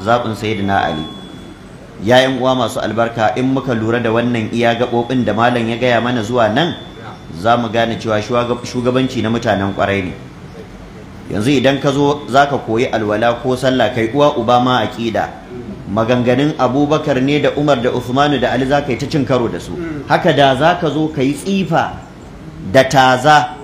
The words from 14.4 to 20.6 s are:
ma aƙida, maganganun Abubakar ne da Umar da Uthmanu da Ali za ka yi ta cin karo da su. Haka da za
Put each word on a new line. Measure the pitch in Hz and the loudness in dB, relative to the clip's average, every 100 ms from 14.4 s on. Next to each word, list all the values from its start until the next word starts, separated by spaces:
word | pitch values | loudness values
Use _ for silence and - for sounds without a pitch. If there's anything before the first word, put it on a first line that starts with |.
| 113 123 | 2 4
ma | 127 127 107 | 4 2 -2
aƙida, | - 113 101 76 - - - - - - | -4 -2 -2 -4 -8 -16 -14 -12 -12 -6
maganganun | 101 113 123 120 123 147 156 | -2 0 2 2 2 2 2
Abubakar | 127 131 143 151 151 131 | 0 2 2 0 0 0
ne | 135 147 | 2 2
da | 139 139 | 0 0
Umar | 147 131 | 2 2
da | 123 | 2
Uthmanu | 123 123 127 147 135 | -2 -2 0 2 2
da | 113 | 0
Ali | 120 131 | 0 0
za | 143 | 0
ka | 139 | 0
yi | 117 | -4
ta | 143 | -2
cin | 156 127 | -2 0
karo | 127 113 | 0 0
da | 87 | -4
su. | - 87 165 147 - | -8 -8 -8 -8 -2
Haka | 147 180 | 0 2
da | 139 139 | 4 4
za | 127 | 4